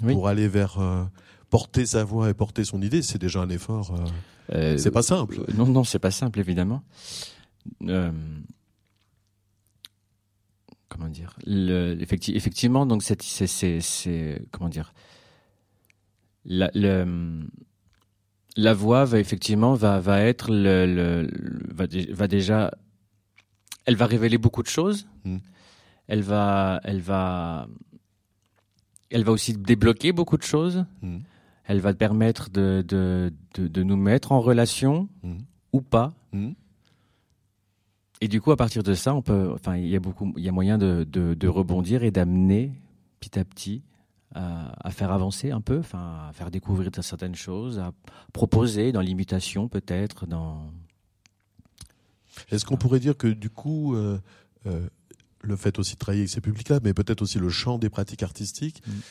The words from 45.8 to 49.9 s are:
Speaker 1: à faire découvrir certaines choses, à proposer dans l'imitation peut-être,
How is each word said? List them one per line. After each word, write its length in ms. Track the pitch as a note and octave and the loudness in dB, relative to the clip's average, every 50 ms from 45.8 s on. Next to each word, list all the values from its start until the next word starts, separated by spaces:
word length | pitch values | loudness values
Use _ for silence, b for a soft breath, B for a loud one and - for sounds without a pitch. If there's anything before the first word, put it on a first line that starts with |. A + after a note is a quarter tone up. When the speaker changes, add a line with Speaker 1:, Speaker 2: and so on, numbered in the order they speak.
| E3 - - F2+ F2 E2+ E2 D#2+ D#2 D2+ | -4 -6 -10 -10 -10 -10 -12 -12 -14 -14
Speaker 1:
à 40 | D2+ | -14
faire 180 | - F2 E2 | -12 -10 -10
découvrir 400 | E2+ F#2+ - G2 G2 F#2 F#2 - - - F2 | -8 -6 -4 -2 -2 -2 -2 -4 -6 -8 -8
certaines 340 | - - - F#2 F2+ F2+ | -10 -10 -8 -8 -8 -10
choses, 420 | - - F#2+ F2+ G2+ A#2 B2+ A#2+ G2+ | -10 -10 -10 -8 -8 -8 -8 -6 -6
à 140 | F2+ F2 F2 _ B B B B B B - | -8 -8 -10 _ B B B B B B -2
proposer 580 | - - - - G#2+ A#2+ A#2+ G#2+ G#2 G#2+ C3 B2 | 0 2 4 4 4 2 2 2 0 0 2 2
dans 80 | G2+ F#2 | 0 0
l'imitation 640 | F#2 F#2 F#2 F#2+ - F#2+ F#2 - - - G2 G#2+ A#2+ | 0 -2 -2 -2 -2 -2 -2 -2 -4 -4 -4 -4 -4
peut-être, 580 | - G2+ - - | -4 -6 -4 -4